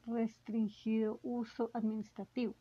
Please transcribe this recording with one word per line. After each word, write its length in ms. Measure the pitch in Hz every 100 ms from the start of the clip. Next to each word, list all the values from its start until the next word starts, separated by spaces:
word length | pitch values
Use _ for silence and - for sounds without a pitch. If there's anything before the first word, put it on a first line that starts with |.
| 233
restringido 1120 | 233 226 - - 226 208 - 220 220 214 -
uso 460 | 247 240 226 - 233
administrativo 800 | 240 220 214 208 - 196 254 233 -